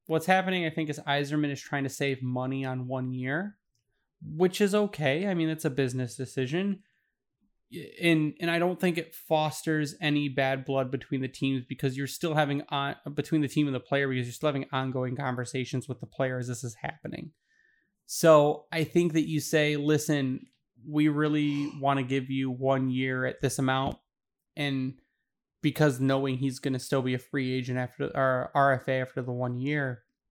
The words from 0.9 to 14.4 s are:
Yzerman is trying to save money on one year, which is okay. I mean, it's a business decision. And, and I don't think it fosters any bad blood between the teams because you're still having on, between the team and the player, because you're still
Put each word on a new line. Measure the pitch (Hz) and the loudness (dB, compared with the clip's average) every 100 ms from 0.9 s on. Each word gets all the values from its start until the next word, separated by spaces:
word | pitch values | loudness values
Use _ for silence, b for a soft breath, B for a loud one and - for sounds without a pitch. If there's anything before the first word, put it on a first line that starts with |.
| 143 | -4
Yzerman | - 143 143 151 147 | -2 -2 0 0 0
is | 135 | -4
trying | - 143 | -4 -4
to | 135 | -4
save | - 139 131 | -2 -2 -2
money | 127 127 127 135 | -2 -2 -2 -4
on | 135 131 123 | -4 -4 -4
one | 131 127 | -4 -4
year, | 127 127 147 202 - _ _ _ _ _ _ | -4 -4 -2 -4 -10 _ _ _ _ _ _
which | - 156 185 185 | -12 2 2 4
is | 208 | 2
okay. | 208 208 202 151 147 202 | 4 2 0 0 0 0
I | |
mean, | 175 160 | 0 0
it's | 156 | 0
a | 156 | -2
business | 135 135 127 123 | 0 0 0 -6
decision. | - 127 - 127 165 196 190 _ _ _ _ _ _ _ _ _ 143 147 - | -6 -6 -4 -2 0 -2 -4 _ _ _ _ _ _ _ _ _ -14 -14 0
And, | 170 160 151 - | 4 6 4 0
and | 170 | 0
I | 170 | 2
don't | 175 180 | 2 2
think | 180 170 | 0 0
it | 160 - | -4 -14
fosters | - 156 156 151 - 156 147 175 | 0 0 2 -2 0 0 0 -2
any | 160 147 147 | 0 0 0
bad | 131 135 135 | 0 0 0
blood | 135 135 131 | 0 0 0
between | 131 - 131 | -4 -4 -4
the | 131 | -4
teams | - 135 135 123 | -4 -2 -2 -4
because | - 139 131 | -4 -4 -2
you're | 135 | -6
still | - 175 | -4 -2
having | 151 147 143 - | 0 2 0 -4
on, | 143 139 - - | -4 -4 -6 -8
between | 143 151 160 | -6 -2 0
the | 139 | 0
team | 156 147 | 0 0
and | |
the | 127 | -2
player, | - 139 139 | -2 0 0
because | 127 123 | -2 -4
you're | |
still | 120 | -2